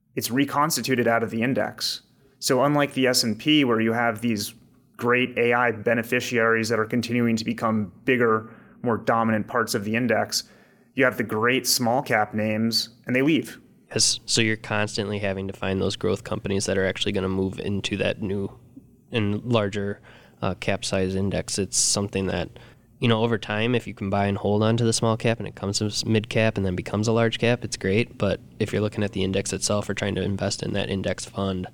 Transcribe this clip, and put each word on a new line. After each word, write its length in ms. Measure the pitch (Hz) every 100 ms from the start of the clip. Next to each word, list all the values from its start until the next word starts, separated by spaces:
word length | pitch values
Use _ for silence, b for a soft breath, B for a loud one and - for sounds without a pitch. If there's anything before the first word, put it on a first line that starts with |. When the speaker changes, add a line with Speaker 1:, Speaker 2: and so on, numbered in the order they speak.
| _ -
Speaker 1:
it's 160 | 110
reconstituted 760 | 123 139 143 151 147 120 127 113
out 160 | 117
of 100 | 110
the 100 | 113
index. 640 | 120 131 - - - - - b b b
So 240 | - 131
unlike 300 | 139 147 143
the 140 | 135 127
S 160 | 123
and 140 | 120 107
P, 280 | - 156 131
where 160 | 113
you 100 | 113
have 300 | 113 117 110
these 320 | 120 107 101 - - _ _ -
great 420 | 120 123 123 120
A 140 | 120
I 200 | 120 123
beneficiaries 960 | 107 110 117 113 123 123 120 113 113 110
that 100 | 113
are 60 | 110
continuing 500 | 123 113 120 117 113
to 80 |
become 480 | 113 117 117 110 98 - -
bigger, 440 | 127 117 110 110 B B B
more 120 | 120 110
dominant 520 | - 117 113 110 101
parts 280 | 123 110 120
of 80 |
the 140 | 104 113
index, 480 | 123 107 104 - - b b b b
you 100 | -
have 140 | 131 107
the 60 |
great 440 | 110 107 117 127 123
small 340 | - 120 123
cap 320 | 143 113 107
names 540 | 107 107 107 113 113 - - -
and 80 |
they 80 | 123
leave. 380 | 139 160 - - - _ _
Speaker 2:
Yes. 300 | - - - -
So 160 | -
you're 160 | 113 107
constantly 600 | - 107 104 - 101 104
having 280 | 101 95 95
to 60 |
find 280 | - 95 95
those 140 | 92 -
growth 300 | 98 98 -
companies 400 | 104 104 98 101
that 120 | 95
are 80 | 95
actually 280 | - -
gonna 160 | 101 95
move 280 | 95 95 -
into 380 | - 101 - 101
that 260 | 98 -
new 300 | 104 101 98 - - - - _ _
and 280 | 120 101 104 123
larger, 560 | 117 101 104 101 104 B B B -
uh, 140 | - 92
cap 280 | - 95
size 320 | - 98 92 95
index. 420 | 98 82 - -
It's 200 | 95 -
something 500 | - - 101 95 95
that, 220 | 90 82 - B B B -
you 80 | 123
know, 160 | 110
over 140 | 117 110
time, 380 | - 107 113 123
if 120 | -
you 60 |
can 160 | 104 98
buy 160 | 101 101
and 120 | 98
hold 240 | 101 104
on 140 | 110 117
to 80 |
the 80 | 117
small 240 | 113 117 110
cap 240 | 120 113
and 80 | 101
it 80 | -
comes 240 | 101 101
to 60 | 107
s-, 180 | -
mid 240 | - 110 104
cap 300 | 117 110 104
and 80 | 95
then 100 | 90
becomes 320 | 85 101 107
a 60 |
large 260 | 113 113 -
cap, 240 | 117 120
it's 140 | - -
great. 400 | 95 101 120 -
But 240 | 101 82 - -
if 140 | 104
you're 80 | 104
looking 240 | 107 104 101
at 80 |
the 100 | 95
index 300 | 95 98 98
itself 360 | 95 - 104 101
or 40 |
trying 220 | 101 104 98
to 60 |
invest 420 | 98 98 98 -
in 100 | -
that 160 | 101 -
index 340 | 98 95 92
fund, 440 | - - 98 92 90